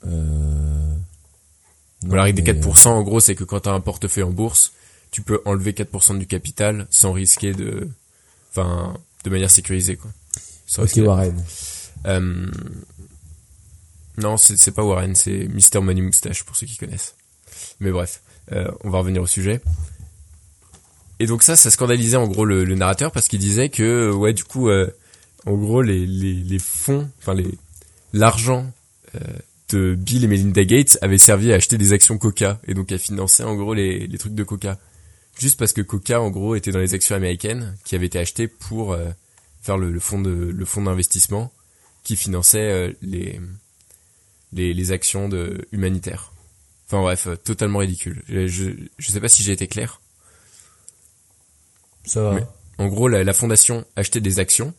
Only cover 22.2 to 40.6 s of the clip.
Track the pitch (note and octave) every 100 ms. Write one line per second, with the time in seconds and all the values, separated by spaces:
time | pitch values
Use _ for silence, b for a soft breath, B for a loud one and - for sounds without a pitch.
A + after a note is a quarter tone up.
22.2 | A2+ F#2+ G#2+ F#2+ F#2 F#2+ F#2 G2 D3+ C#3
23.2 | - G2+ G2 G2+ C#3 - A2 A#2+ A2 G2+
24.2 | G#2 A2 - C3 A#2+ G2 F#2 - b b
25.2 | b b - G2+ G#2 A#2+ B2 F#2+ F2+ F#2
26.2 | F#2+ F#2 F2+ F#2+ - - - C#3 C#3+ -
27.2 | - F#2+ F2 - - - b b _ G#2
28.2 | A2 A#2 A#2 B2+ C3 - _ _ - -
29.2 | - - - _ - G2+ F#2 F2+ F#2 B2
30.2 | A#2 G2+ G2 F#2+ F#2+ A#2+ C#3 - G2 F#2+
31.2 | - G2+ A2+ G2 - G#2+ G2 G2+ - A2
32.2 | G#2+ G2 G2 G#2 - G2 F#2+ F#2+ - G2
33.2 | F#2+ - A#2 G#2 G2+ A2 F#2+ F#2+ G2+ -
34.2 | G#2 G#2+ G2+ G#2 G2+ F#2+ b b b b
35.2 | b - C3 - A2 - G2 G2+ - A#2+
36.2 | A2 F#2+ G#2 A2 G2+ F#2 F#2 F#2+ - G2
37.2 | F#2 F2+ G#2 A#2+ A2+ G2 - F#2 F2+ F2+
38.2 | E2+ - A2+ _ - A2 G#2+ F2 E2+ F2
39.2 | b b b _ - G2 F2+ E2+ - G2+
40.2 | F#2+ F2 F2 F2+